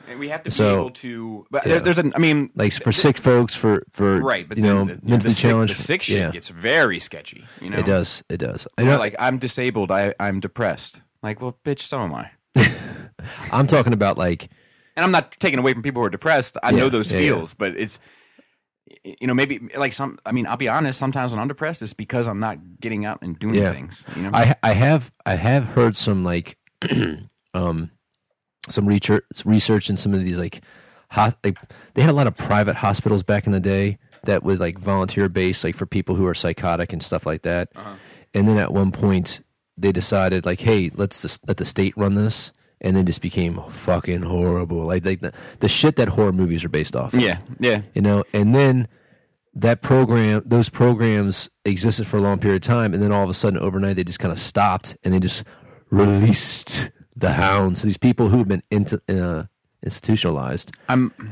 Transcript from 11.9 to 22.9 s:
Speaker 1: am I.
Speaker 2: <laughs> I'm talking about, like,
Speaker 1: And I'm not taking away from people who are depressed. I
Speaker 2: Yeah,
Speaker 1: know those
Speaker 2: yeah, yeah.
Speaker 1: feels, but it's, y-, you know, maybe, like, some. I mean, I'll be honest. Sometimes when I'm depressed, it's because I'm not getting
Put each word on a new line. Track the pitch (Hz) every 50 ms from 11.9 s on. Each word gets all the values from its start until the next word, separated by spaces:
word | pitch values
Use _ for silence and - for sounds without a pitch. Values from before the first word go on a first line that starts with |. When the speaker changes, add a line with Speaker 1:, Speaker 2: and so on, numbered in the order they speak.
| 147 135
Speaker 1:
am | 113 85 71
I. | 58 - - - _ _ _ _
Speaker 2:
<laughs> | 131 - - - - - - - - - - _ - - - - - - -
I'm | - 117 139
talking | 135 156 143 117 123 117
about, | 101 101 98 - -
like, | 92 90 85 - - - - _ _ _ _ _ _ _ _
Speaker 1:
And | - 170
I'm | 185
not | 185 165 147 - -
taking | - - 180 139 127
away | 123 135 127
from | 120 113
people | 143 131 120 120
who |
are | 98
depressed. | 92 - - 160 160 139 127 - - - -
I | 123 -
Speaker 2:
Yeah, |
Speaker 1:
know | - 127 135
those | 123 113 107 87
Speaker 2:
yeah, | 87 92
yeah. | 95 -
Speaker 1:
feels, | 113 87 80 82 -
but | - 104 95 85 -
it's, | 110 101 - - - _ _ _ _ _ _ _ _ _ _ _ _ _ _ _ _ _ - _ _
y-, | 95 90 - 117
you |
know, | 127 123
maybe, | 127 139 139 143 107 117 - - 135
like, | 143 131 110
some. | - 139 139 - - _
I | 107 117
mean, | 127 113
I'll | - 120 127
be | 139 117
honest. | 117 156 156 135 127 -
Sometimes | 139 135 135 139 127 123 117
when | 104
I'm | 117 135
depressed, | 143 - 156 156 165 -
it's | 110 104 -
because | - 110 - - 123 117 117
I'm | 104 101
not | 110 110 92 76 85 87 87 -
getting | - 113